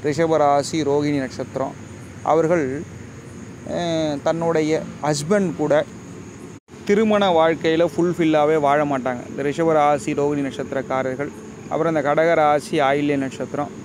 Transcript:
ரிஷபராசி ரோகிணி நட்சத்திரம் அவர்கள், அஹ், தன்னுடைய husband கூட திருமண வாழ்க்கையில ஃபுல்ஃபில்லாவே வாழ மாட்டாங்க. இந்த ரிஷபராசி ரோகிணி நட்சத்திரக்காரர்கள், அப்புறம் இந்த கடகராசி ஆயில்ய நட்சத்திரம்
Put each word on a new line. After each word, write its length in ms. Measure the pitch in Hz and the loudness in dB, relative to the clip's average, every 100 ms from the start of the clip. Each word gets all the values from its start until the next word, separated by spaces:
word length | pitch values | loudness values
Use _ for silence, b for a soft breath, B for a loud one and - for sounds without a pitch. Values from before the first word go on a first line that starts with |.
ரிஷபராசி 760 | 147 143 165 160 147 143 135 165 | -2 0 2 4 6 4 2 -2
ரோகிணி 340 | 139 143 147 147 | 0 2 2 -2
நட்சத்திரம் 540 | 127 - 123 131 135 - - - - - | -4 -8 -8 -6 -6 -8 -16 -18 -18 -6
அவர்கள், 600 | - 156 160 175 135 139 - - - - - - - - - | 0 2 4 2 0 -4 -10 -16 -16 -18 -18 -16 -16 -14 -8
அஹ், 500 | 156 175 160 156 143 | -6 -2 -2 -2 -2
தன்னுடைய 600 | 160 165 165 165 156 156 113 - | -2 0 0 2 2 0 -2 -4
husband 540 | 147 147 151 208 185 135 | -2 -2 0 0 0 -2
கூட 280 | 151 147 - - - - - - - - _ - | 2 2 2 -10 -16 -16 -16 -18 -18 -20 _ -12
திருமண 460 | - 202 220 208 196 | 0 2 4 4 4
வாழ்க்கையில 560 | 165 165 160 165 160 170 - | 4 4 2 2 2 2 2
ஃபுல்ஃபில்லாவே 640 | 175 165 165 156 147 160 | 0 2 2 4 4 4
வாழ 240 | 143 147 | 4 4
மாட்டாங்க. 340 | 147 135 123 123 113 | 2 0 -2 -6 -8
இந்த 120 | 110 | -4
ரிஷபராசி 720 | 139 143 165 156 147 147 143 | -4 0 2 4 4 2 0
ரோகிணி 260 | 143 143 147 | 0 0 0
நட்சத்திரக்காரர்கள், 880 | 139 127 127 135 131 131 131 131 143 - - - - | -4 -6 -6 -6 -2 -2 -2 -4 -8 -8 -18 -18 -6
அப்புறம் 280 | 147 160 156 | -2 0 0
இந்த 180 | 139 | 2
கடகராசி 600 | 147 165 160 151 147 - | 2 4 4 4 2 0
ஆயில்ய 420 | 156 135 143 147 143 | 0 2 2 0 0
நட்சத்திரம் 540 | 135 - 127 139 147 - | -2 -8 -8 -6 -8 -10